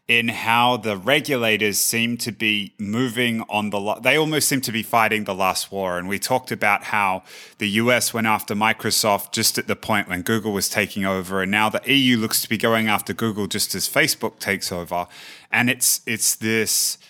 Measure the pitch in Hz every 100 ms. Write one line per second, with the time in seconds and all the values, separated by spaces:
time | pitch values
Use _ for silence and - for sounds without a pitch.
0 | - 117 117 107 113 120 123 123 107 98
1 | 104 151 139 131 113 107 107 95 - 117
2 | 117 117 117 98 110 104 98 - 104 113
3 | 127 113 120 113 - 104 104 101 101 110
4 | 127 147 156 151 - 139 127 110 104 117
5 | 110 107 101 95 95 90 - 98 92 87
6 | 92 98 - 127 - 110 107 101 - 107
7 | 98 92 - - - - 104 107 120 120
8 | - 117 110 104 - 104 110 113 110 -
9 | 110 101 - - - - - 98 - 104
10 | 92 90 87 113 107 98 - 110 98 104
11 | 95 95 90 95 92 104 107 - 120 139
12 | 127 120 110 - - 107 117 113 110 101
13 | - 92 113 104 98 101 - 113 - 135
14 | 151 - 113 - - 98 - 90 85 87
15 | 87 - - - - 110 123 127 - -
16 | - 110 - - 110 113 104 - - -